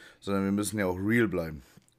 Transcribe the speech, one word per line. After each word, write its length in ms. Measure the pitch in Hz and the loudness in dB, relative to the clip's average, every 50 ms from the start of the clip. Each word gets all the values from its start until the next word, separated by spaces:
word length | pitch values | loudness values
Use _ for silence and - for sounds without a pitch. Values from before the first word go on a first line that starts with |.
| - - - _ | -20 -20 -20 _
sondern 240 | - 98 101 98 98 | -6 -2 0 0 2
wir 80 | 98 | 2
müssen 260 | 98 101 107 95 98 | 2 0 0 -2 0
ja 100 | 107 101 | 0 0
auch 100 | 90 90 | 0 0
real 320 | 90 95 104 113 120 117 98 | -2 0 2 2 4 2 2
bleiben. 340 | 85 87 82 80 78 73 - - - - _ _ _ | 0 -4 -4 -6 -10 -12 -16 -20 -20 -20 _ _ _